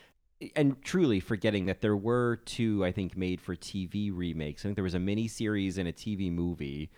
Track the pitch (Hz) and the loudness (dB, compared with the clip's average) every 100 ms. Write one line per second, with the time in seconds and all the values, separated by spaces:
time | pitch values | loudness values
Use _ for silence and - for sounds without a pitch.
0 | - _ _ - - 151 139 131 - 185 | -20 _ _ -16 -4 2 2 2 -2 2
1 | 147 98 - 104 110 101 92 92 107 101 | 4 4 0 0 2 2 0 0 2 2
2 | 113 123 120 117 - - 113 104 92 95 | 2 2 2 -2 -6 -2 2 2 2 0
3 | 90 92 92 90 - 85 - 98 87 101 | -4 -2 -2 -2 -4 -8 -6 -6 -4 -2
4 | 104 90 87 80 76 - 101 101 92 90 | -2 -2 -2 -2 -4 -6 -4 -2 0 0
5 | 95 107 113 - 107 104 95 90 87 - | 0 0 -2 -2 0 2 0 0 -4 -4
6 | 110 98 92 85 87 80 71 73 78 | -6 -2 0 0 0 -2 -6 -6 -8